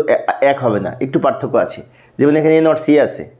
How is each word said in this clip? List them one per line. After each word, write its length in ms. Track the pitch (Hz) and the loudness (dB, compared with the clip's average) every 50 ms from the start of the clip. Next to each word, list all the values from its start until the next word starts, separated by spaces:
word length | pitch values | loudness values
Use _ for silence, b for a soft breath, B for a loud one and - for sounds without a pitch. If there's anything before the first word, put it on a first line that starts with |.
| - - 123 | 2 2 0
এ-, 80 | - - - - - 135 139 | -2 0 -4 -4 0 0 0
এক 60 | 139 135 123 | 0 0 0
হবে 140 | 117 104 101 95 | -2 -2 -2 -4
না, 60 | 90 - - 139 | -6 -6 -6 -6
একটু 120 | 135 135 147 139 | -4 -2 -2 0
পার্থক্য 300 | 139 127 - - 123 135 113 90 | -2 -2 -2 -6 -2 -2 -2 -2
আছে। 160 | - - - - _ b b b b b - | -2 -6 -14 -20 _ b b b b b 0
যেমন 140 | 139 147 151 156 | 2 2 2 2
এখানে 140 | 151 160 160 160 | 2 4 4 4
এ 20 | 160 | 4
নট 100 | 160 151 156 - | 2 2 0 2
সি 80 | - 147 147 127 | 2 4 4 4
আছে 180 | - - - 76 - - | 2 -2 -8 -14 -16 -18